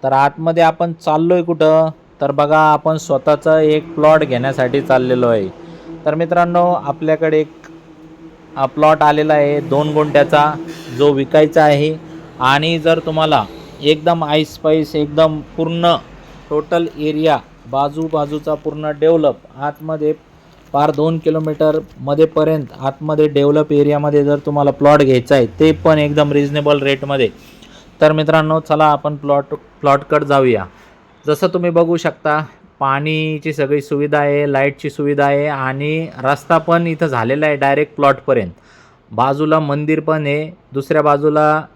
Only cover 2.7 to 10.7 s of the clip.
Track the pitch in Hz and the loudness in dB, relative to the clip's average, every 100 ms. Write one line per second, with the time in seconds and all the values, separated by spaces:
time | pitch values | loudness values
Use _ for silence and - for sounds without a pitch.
2.7 | 151 160 160 - 135 143 147 160 160 156 | 2 0 -4 -2 -2 0 0 2 2 2
3.7 | 151 165 165 151 156 151 123 131 135 127 | 0 -4 0 4 4 2 -2 -2 -2 -2
4.7 | 139 135 131 127 127 123 113 92 - - | -2 0 0 2 0 2 0 -2 -10 -20
5.7 | - - - 156 151 165 175 175 175 175 | -20 -20 -8 -4 -4 -2 0 0 2 2
6.7 | 175 123 160 160 156 160 156 151 - - | 0 -4 -6 -2 0 0 0 -2 -8 -20
7.7 | - - - - - - - - - 135 | -20 -20 -20 -20 -20 -20 -20 -18 -6 -4
8.7 | 147 156 156 151 151 151 151 143 147 135 | 0 2 4 2 2 2 2 2 -2 -2
9.7 | 135 151 151 151 143 143 151 147 151 165 | -2 0 0 2 2 2 2 2 -2 -12